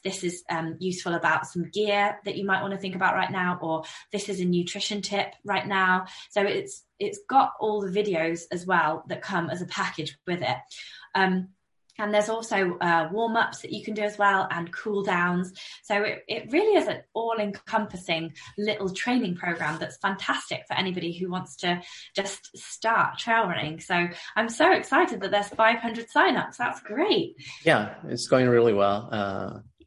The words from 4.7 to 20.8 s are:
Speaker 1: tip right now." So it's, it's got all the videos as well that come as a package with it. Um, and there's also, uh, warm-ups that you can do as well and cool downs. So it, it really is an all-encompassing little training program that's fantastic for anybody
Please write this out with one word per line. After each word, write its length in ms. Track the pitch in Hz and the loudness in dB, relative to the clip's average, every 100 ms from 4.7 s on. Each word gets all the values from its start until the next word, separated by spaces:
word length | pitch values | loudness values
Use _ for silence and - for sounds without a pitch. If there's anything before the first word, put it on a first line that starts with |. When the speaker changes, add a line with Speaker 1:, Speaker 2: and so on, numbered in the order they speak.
| 202 - 208 | -4 -4 -4
Speaker 1:
tip 320 | 185 202 - - | -2 -2 -2 -6
right 220 | 208 190 202 | -2 -2 0
now." 400 | 190 185 185 185 - - | 2 4 4 0 -12 -6
So 120 | 208 | 0
it's, 420 | 202 - - - _ _ | 2 0 -4 -12 _ _
it's 200 | 202 - - | -6 -6 2
got 240 | 269 - - | 4 4 0
all 200 | 214 208 | -2 0
the 100 | 196 | 0
videos 520 | 196 208 165 165 170 - | 0 0 0 0 -2 -6
as 120 | 180 | -8
well 400 | 180 175 156 160 - | 2 2 2 -2 -6
that 140 | 165 | -8
come 280 | - 185 165 | -4 -2 -2
as 100 | 175 | -4
a 60 | 180 | -4
package 500 | - 185 - 143 - - | -4 -4 -4 -8 -8 -4
with 160 | 170 | -2
it. 140 | 117 127 - - - - - | -2 -4 -6 -18 -18 -18 -4
Um, 340 | 196 190 185 185 _ _ _ _ - | 2 2 2 -2 _ _ _ _ -8
and 140 | 208 | 0
there's 180 | 208 214 | 2 2
also, 480 | 226 226 202 180 175 | -2 -2 0 0 0
uh, 320 | 175 165 160 | 4 4 4
warm-ups 480 | 208 233 196 - - | 0 0 2 0 -4
that 100 | - | -10
you 140 | - | -8
can 80 | 226 | -6
do 100 | 214 | -4
as 140 | 208 208 | -4 2
well 320 | 202 190 190 | 4 4 0
and 220 | 170 170 | -4 -6
cool 300 | - 214 202 | -6 -4 -2
downs. 500 | 196 175 175 180 185 - - - | 0 2 2 2 -2 -8 -18 -16
So 200 | - 202 | -2 0
it, 220 | 214 - - | 0 -4 -6
it 240 | 226 226 | -8 0
really 240 | 302 440 370 | 2 4 4
is 120 | 240 | 2
an 140 | - - | -4 -6
all-encompassing 1200 | 220 226 220 208 196 - 220 208 180 - 165 165 - - - | -4 -2 -2 -2 -6 -2 -2 -2 -6 -4 -2 -4 -10 -14 -4
little 320 | 214 208 190 | -2 -2 -4
training 480 | 190 247 247 196 180 | -2 0 2 0 -2
program 420 | 180 170 156 160 | -4 -2 -4 -4
that's 200 | - - | -8 -4
fantastic 640 | 196 196 - 269 - - - | -4 -2 -2 -4 -4 -8 -4
for 80 | |
anybody 380 | - | -2